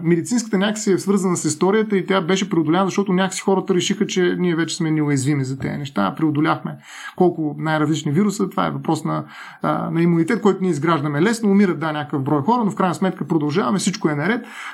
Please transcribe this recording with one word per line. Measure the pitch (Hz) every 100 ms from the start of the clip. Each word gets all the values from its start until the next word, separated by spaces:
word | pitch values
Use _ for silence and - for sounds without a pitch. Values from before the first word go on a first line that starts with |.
Медицинската | 170 175 147 240 - 196
някакси | 208 214 -
е | 180
свързана | 190 208 185 175
с |
историята | 156 143 185 220 214 202
и | 160
тя | 190
беше | 165 190 190
преодоляна, | 170 151 175
защото | 190 180 196
някакси | 185 190 -
хората | - 190 185
решиха, | 180 170 196 185
че | 185 180 180
ние | 175 160
вече | 165 -
сме | 160
неуязвими | 156 147 139 127 147
за | 131 135
тези | 143 147
неща. | 143 - 196 -
Преодоляхме | 156 147 165 156 160 143 - - - -
колко | 180 170 151 147
най-различни | 156 156 151 156 151
вируса. | 143 208 190 190
Това | - 170
е |
въпрос | 139 139 156
на, | 160 156 147 - - -
а, | 160 151 170
на | 165
имунитет, | 170 170 165 226
който | 202 190
ние | 185
изграждаме | 151 160 160 147 143
лесно. | 190 226 214
Умират, | 196 202 147
да, | 160
някакъв | 151 143 151
брой | 131 151
хора, | 139 247
но | 208
в |
крайна | - 190
сметка | 156 190 180 139
продължаваме, | 165 147 143 120 202
всичко | - 180 165
е |
наред. | 147 160 240 - - -